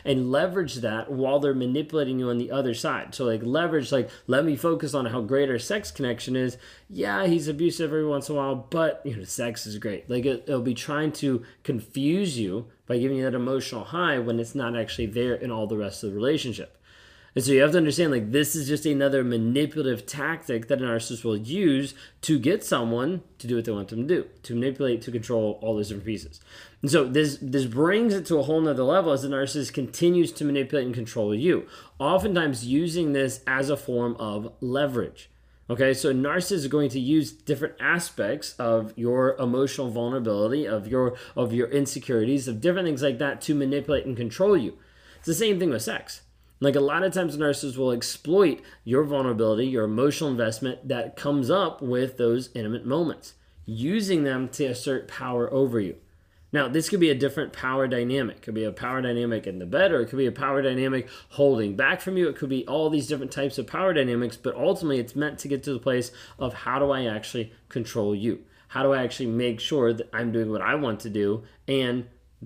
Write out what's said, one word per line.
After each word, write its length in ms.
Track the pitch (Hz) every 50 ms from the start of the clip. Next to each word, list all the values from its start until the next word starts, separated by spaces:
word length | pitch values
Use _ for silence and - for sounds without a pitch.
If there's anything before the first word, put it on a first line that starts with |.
| -
and 260 | 143 135 131 123 127
leverage 440 | 131 147 180 185 175 196 175 131 123
that 340 | 123 117 107 107 113 - -
while 300 | 139 127 131 131 143 143
they're 140 | 143 143 135
manipulating 640 | 131 127 123 127 151 151 151 156 156 143 127 131 127
you 100 | 127 123
on 80 | 120
the 140 | 120 123 120
other 240 | 127 139 127 123 113
side. 400 | - - 156 131 98 - - -
So, 100 | - 131
like, 180 | 117 110 107
leverage, 480 | 110 120 135 160 175 165 160 151 123 -
like, 200 | 143 131 113 - - - -
"Let 180 | - 127 135 160
me 100 | 160 143
focus 380 | 127 - 170 160 - 160 135
on 140 | 143 139 127
how 160 | 110 117 127
great 260 | 110 - 135 139 143 135
our 100 | 123 117
sex 320 | - - 202 214 202 -
connection 460 | - - 139 120 113 - - 127 127
is. 220 | 131 127 123 120 - - - - - - -
Yeah, 360 | 196 - 190 208 202 196 190
he's 220 | 175 170 165 147 156
abusive 380 | 147 143 175 165 - - 165
every 180 | 143 151 156 151
once 240 | 151 143 139 135 -
in 60 | 151
a 40 | 143
while, 280 | 139 135 135 123 113 -
but, 320 | - 165 160 156 - -
you 140 | - 139 113
know, 80 | 104 92
sex 420 | - - - 120 120 113 - -
is 120 | 110 104 104
great." 320 | - 107 98 - - -
Like, 160 | 123 123 120
it, 180 | 139 127 117 -
it'll 140 | - 139 123
be 140 | 117 127 113
trying 380 | - - - 147 147 156 151
to 300 | - - 147 139 127 117 117 - - _
confuse 760 | - - 131 110 110 - - 139 139 147 170 196 208 175 131 120
you 280 | 104 90 90 117 120 - - _ _
by 120 | - 123 120
giving 180 | 127 135 139
you 60 | 131
that 120 | 131 131 120
emotional 500 | 123 120 131 135 131 120 - 127 110 95
high 340 | - 147 175 180 160 143 127
when 200 | 117 120 117 117
it's 160 | 117 117 -
not 220 | 143 123 120 117
actually 300 | 117 107 - - - 117
there 300 | 101 104 120 123 123 117
in 140 | - - 123
all 160 | 113 110 107
the 120 | 104 113 104
rest 260 | 104 95 - - 117
of 60 | 101
the 60 | 98
relationship. 600 | 104 117 139 160 147 - 127 101 92 78 - - _ _ - - - - - - - - - -
And 80 | 139 117
so 60 | 139
you 120 | 139 131
have 100 | 143 151
to 60 | 160 180
understand, 340 | 160 151 - 170 175 156
like, 180 | 135 120 107 107
this 240 | 127 147 147 139 -
is 140 | 160 139 135
just 180 | 151 147 -
another 380 | 156 143 139 139 139 139 135 127
manipulative 800 | 123 120 113 113 117 123 143 151 147 151 156 139 131 120 104 -
tactic 640 | - - 147 139 156 165 156 - - 123 113 117 -
that 120 | 143 127
a 40 | 127
narcissist 400 | 123 113 113 117 - 120 110 -
will 120 | 117 107
use 560 | 104 110 117 160 202 196 156 135 131 139 131 - - - - - _
to 180 | - - 156 131
get 240 | 110 147 196 226
someone 600 | - - 160 131 117 117 117 120 127 160 185 175 - - _ -
to 100 | - 117
do 80 | 123
what 80 | 117 113
they 80 | 117
want 160 | 107 101 98 -
them 180 | 113 113 127
to 80 | 151 180
do, 140 | 143 - - - - -
to 100 | - 120
manipulate, 480 | 117 123 139 131 - 143 127 117 110
to 80 | - 127
control, 480 | 120 113 110 - 120 113 107 104 104 -
all 140 | 113 113 107
those 140 | 107 104 104
different 180 | 104 104 90
pieces. 340 | 110 107 90 80 71 - - _ - - - - - - _
And 120 | - 139
so 120 | 151 160 135
this, 340 | 123 131 151 151 147 139 -
this 220 | - 131 131 139 131
brings 500 | 117 110 131 156 175 202 220 240 226 196
it 100 | 190 160
to 120 | - 165 147
a 60 | 131
whole 160 | 139 160 160
nother 240 | 160 151 135 127 127
level 260 | 135 170 196 170 165
as 120 | 139 123
the 60 | 135 139
narcissist 440 | 143 135 139 123 - 147 131 -
continues 580 | - 147 127 113 - - 170 175 180 175 165 -
to 140 | - - 151
manipulate 420 | 143 139 139 131 - 151 143 123
and 80 | 127 113
control 400 | 123 110 113 - 117 107 104 104
you, 320 | 110 147 180 147 95 - - - - - - - -
oftentimes 680 | 135 151 185 185 196 214 180 175 160 147 131 110 117
using 480 | 123 131 151 170 170 160 175 165 147 139
this 260 | 139 135 127 - - - 131
as 200 | 131 135 135 139
a 80 | 147
form 380 | 147 - - 123 120 120 120 117 -
of 320 | 113 107 104 107 110 - - -
leverage. 680 | 135 123 127 139 147 139 127 120 90 73 - - - - _ _ _ _ _ _ _ -
Okay, 240 | 120 113 135 135
so 180 | 131 131 - 147
a 40 | 131
narcissist 380 | 127 135 143 165 180 175 180
is 140 | 202 165 139 131
going 220 | 143 147 147 131
to 100 | 117 135
use 320 | 123 131 156 156 139 -
different 420 | - - _ - 147 123 151 - - -
aspects 720 | 123 147 170 175 170 - - - 101 104 135 151 - - - -
of 320 | 120 117 113 113 110 107 -
your 380 | 117 117 120 123 127 131 135 131 -
emotional 500 | 127 120 120 131 139 135 - - 131 120
vulnerability, 800 | 107 120 117 120 131 135 117 110 104 101 107 113 135 151 147 101
of 180 | 110 104 98
your, 300 | 107 123 127 127 120 123 - - - -
of 180 | - 123 107
your 160 | 117 123 120 -
insecurities, 800 | 139 143 139 131 - 131 - - 123 113 110 123 139 139 120
of 140 | 131 113 107
different 260 | 131 175 180 190 180
things 160 | 165 147 127
like 160 | 143 139 127 117
that 220 | 143 139 113 -
to 160 | - - 151
manipulate 500 | 143 139 131 143 143 139 - 147 123 -
and 100 | 135 123
control 400 | 113 120 110 - - 185 208 202
you. 220 | 170 110 87 - - - _ _ _ - - -
It's 100 | - -
the 80 | 165 160
same 240 | 160 226 214 202 175
thing 120 | 185 165
with 120 | 123 110
sex. 380 | - - 156 - - - - - - _ _ _ _ _ _ -
Like, 160 | 139 143 139
a 40 | 143
lot 220 | 139 143 151 170
of 100 | 185 190
times 240 | - 185 180 156 143
narcissists 400 | 147 156 143 139 - - 139 120
will 160 | 131 131 127
exploit 680 | 120 117 - - - - - 143 175 202 196 156 - - - - - - -
your 200 | 113 123 143 156
vulnerability, 640 | 143 147 135 131 127 117 107 113 110 107 107 127
your 180 | 131 127 117 107
emotional 460 | 107 107 117 135 147 143 - 160 143
investment 560 | 127 117 113 110 113 - 135 127 127 - - 131
that 280 | 127 120 113 - -
comes 340 | - - 143 143 143 127 123
up 320 | 175 202 185 160 - -
with 340 | 143 123 123 123 131 127 123
those 320 | - 120 117 117 127 127 - -
intimate 320 | 120 107 107 117 120 -
moments, 480 | 120 139 170 175 143 - - - - - _ _ _ _ - -
using 560 | - 110 113 123 160 202 226 202 190 180 160
them 260 | 143 135 131 127 131 117
to 160 | - - 143
assert 420 | 131 120 - - 143 131 131 - -
power 440 | - - 131 127 123 120 120 -
over 280 | - 135 139 127 117 113
you. 160 | 98 87 - - - _ - _ _ _ _ _ - _
Now, 160 | - 147 135 120
this 200 | 135 165 160 -
could 120 | 208 185
be 100 | 170 156
a 40 | 135
different 360 | 127 139 131 - 160 139 -
power 360 | - - 135 131 131 135 135 127
dynamic. 480 | 127 120 120 123 131 139 123 101 -
It 60 | -
could 120 | - 120 107
be 100 | 110 110
a 60 | 104
power 320 | - - 123 123 131 131
dynamic 440 | 127 123 120 120 120 120 113 107 -
in 120 | 98 90 92
the 80 | 87
bed, 240 | 87 113 160 190 190
or 100 | 165 127
it 60 | 117
could 100 | 113 135
be 100 | 135 131
a 60 | 120
power 300 | 113 131 139 139 135 139
dynamic 460 | 135 135 127 127 131 135 131 127 120 - - - - -
holding 440 | - 147 143 139 131 113 107 101 98
back 260 | 104 131 147 185 180
from 160 | - 185 190
you. 120 | 185 175 151
It 80 | 135
could 120 | - 147 131
be 180 | 135 127 117
all 220 | - 135 156 156 156
these 200 | 156 147 127 143
different 240 | 151 131 135 131
types 260 | - 147 139 139 - 139
of 80 | 113
power 260 | - - 160 185 190
dynamics, 440 | 175 147 131 123 120 120 123 113 -
but 180 | - - 127 -
ultimately 460 | 123 139 180 190 180 165 151 139 123
it's 160 | 117 117 -
meant 240 | 143 147 147 - -
to 80 | - 139
get 160 | 139 131 -
to 80 | 147
the 80 | 135 117
place 320 | - 135 127 123 117 - - - - - - -
of, 160 | 135 123 -
how 240 | - - 127 127 139
do 140 | 143 139
I 120 | 135 131 127
actually 460 | 113 107 107 - - - 120 110 - - - _ -
control 460 | - 131 110 - - 120 104 104 104
you? 300 | 98 107 117 90 - - - _ - _ -
How 160 | - 131 135
do 80 | 135
I 100 | 139 131
actually 240 | 127 117 - - 131
make 320 | 117 113 120 123 120 113 110
sure 340 | - - 156 143 120 117
that 160 | 117 110 - - -
I'm 160 | 110 120 117
doing 220 | 107 117 113 107
what 100 | 107 98
I 140 | 92 110 139
want 240 | 151 143 120 104 -
to 100 | - 110
do, 320 | 101 104 101 101 104 113 - - - _ _
and 400 | - 135 135 127 123 123 127 120 - - _ _ _ _ _ 120